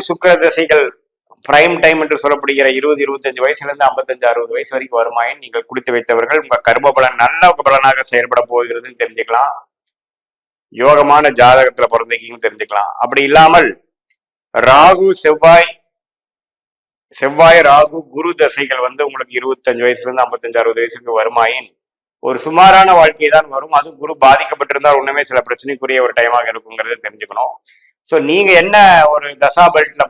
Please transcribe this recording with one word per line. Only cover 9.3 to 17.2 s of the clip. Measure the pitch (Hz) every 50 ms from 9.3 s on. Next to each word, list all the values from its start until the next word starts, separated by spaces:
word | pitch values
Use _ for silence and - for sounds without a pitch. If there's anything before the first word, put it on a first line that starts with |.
| 113 120 139 139 - - - _ _ _ _ _ _ _ _ _ _ _ _ _ _ _ _ _ _ _ _ _ - 110
யோகமான | 123 139 151 143 143 143 143 151 151 143 123 117
ஜாதகத்துல | 120 123 127 131 131 127 - - 123 113 117
பிறந்திருக்கீங்கன்னு | 117 117 117 120 113 117 117 120 113 110 107
தெரிஞ்சுக்கலாம். | 104 107 107 - 104 101 101 - - - 117
அப்படி | 123 131 139 139 139
இல்லாமல் | 147 156 160 160 170 170 151 110 92 _ _ _ _ _ _ _ _ _ _ _ _ _ _ _ - - 117 127
ராகு, | 131 143 156 180 190 180 190 196 180 - -
செவ்வாய், | 151 156 151 160 165 170 170 170 - - _ _ _ _ _ _ _ _ _ _ _ _ _ _ _ _ _ _ _ _ _ _ _ _ _ _ _ - -